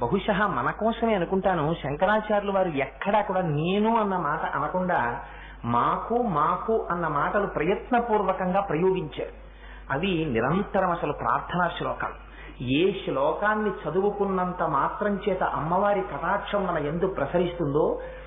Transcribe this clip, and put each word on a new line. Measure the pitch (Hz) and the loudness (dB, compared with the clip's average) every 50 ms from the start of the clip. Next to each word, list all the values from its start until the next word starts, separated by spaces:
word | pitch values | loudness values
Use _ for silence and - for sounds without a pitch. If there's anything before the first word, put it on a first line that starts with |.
బహుశః | 120 120 175 190 - 226 190 196 208 | -2 0 0 0 2 2 2 2 2
మన | 190 147 123 131 151 | 0 0 0 -2 -2
కోసమే | - - 208 226 226 - 233 226 214 | -2 0 0 0 0 0 0 0 2
అనుకుంటాను, | 185 165 156 190 190 185 196 180 165 143 156 170 | 2 0 0 0 0 2 2 2 2 2 0 0
శంకరాచార్యులు | - - 135 147 143 190 190 214 220 214 - 208 202 202 202 | -2 -4 -6 0 0 2 4 2 2 2 2 0 0 0 2
వారు | 196 190 185 175 | 2 2 2 2
ఎక్కడా | 147 139 135 - - - - 196 208 208 | 0 -2 -2 -2 -4 -4 -2 2 2 2
కూడా | 208 - 185 185 | 2 2 0 0
"నేను" | 180 160 143 147 160 180 190 208 214 226 233 | 0 2 0 0 0 2 2 4 4 4 4
అన్న | 226 208 196 185 | 4 2 2 0
మాట | 180 160 143 151 - 185 156 - | 0 0 0 0 0 -2 -2 -2
అనకుండా | 139 147 151 - 185 185 180 165 135 120 117 117 - - - - - - - - - - | -2 -2 0 0 0 0 2 2 2 2 0 -2 -4 -10 -12 -14 -16 -16 -16 -14 -6 -2
"మాకు, | 117 120 123 135 156 175 - - - 226 247 | 2 2 4 4 4 2 0 0 0 0 2
మాకు" | 240 208 156 147 156 170 180 185 - 220 220 214 - - | 2 2 2 2 4 2 2 0 0 0 0 0 0 -2
అన్న | 175 175 165 156 | -2 -2 0 0
మాటలు | 143 143 156 185 - 202 196 | 0 0 0 2 2 0 0
ప్రయత్నపూర్వకంగా | 175 - 147 151 180 214 - - - 247 240 233 220 214 208 190 190 185 185 185 180 185 202 | 0 0 0 2 2 0 0 0 0 2 2 2 2 2 2 2 2 0 0 0 2 2 2
ప్రయోగించారు. | 196 - 151 160 185 190 190 180 156 143 - 139 - - - - - - - - - - - - - - | 2 2 0 2 4 4 2 2 -2 -6 -6 -8 -8 -8 -10 -16 -18 -20 -20 -20 -18 -18 -18 -16 -8 -6
అవి | 139 147 190 202 175 156 160 | -4 -2 0 0 0 0 0
నిరంతరం | 151 110 117 120 135 170 196 196 - - 190 185 180 | 0 0 2 2 2 2 0 -2 0 0 2 2 2
అసలు | 170 - 170 147 | 0 0 -2 -4
ప్రార్థనా | 147 - 123 117 127 147 - - 170 175 175 170 | -4 -2 0 0 0 0 -2 -4 0 0 0 0
శ్లోకాలు. | - - 143 131 - - 120 - - - - - - - - - - - 120 | -2 -4 -4 -6 -4 -4 -6 -8 -8 -10 -18 -18 -18 -18 -16 -16 -12 -8 -2
ఏ | 123 135 151 185 202 | 0 2 4 4 2
శ్లోకాన్ని | - - - 175 139 131 143 156 160 - 202 214 214 214 214 202 | 2 0 -4 -4 0 0 2 0 0 2 0 0 0 2 0 -2
చదువుకున్నంత | 185 - - 151 151 196 196 208 208 - 196 196 190 185 180 180 175 - | -4 -4 -6 -2 -2 0 0 0 0 0 -2 0 0 0 -2 -2 -2 -2
మాత్రం | 165 160 143 139 156 165 - - 208 208 202 185 - 208 | -2 0 2 2 0 0 -2 -2 -2 -2 -2 0 0 -2
చేత | 185 - | 0 0
అమ్మవారి | 175 - - 131 147 160 175 190 208 202 202 190 | 0 -2 -2 -2 -2 0 2 2 4 4 2 2
కటాక్షం | 170 - 143 139 165 180 202 202 - - 208 202 185 | 0 -4 -6 -4 -2 -2 -2 -2 -2 -2 -2 0 0
మన | 170 170 156 143 | 0 -2 -2 -2
యందు | 143 160 175 196 | -2 0 0 0
ప్రసరిస్తుందో, | - - - 139 - - 175 180 170 - - 156 139 139 160 170 208 - - - - - - - | 0 0 -2 -2 0 2 2 2 0 0 -2 -2 0 2 2 2 2 0 -2 -6 -10 -12 -14 -14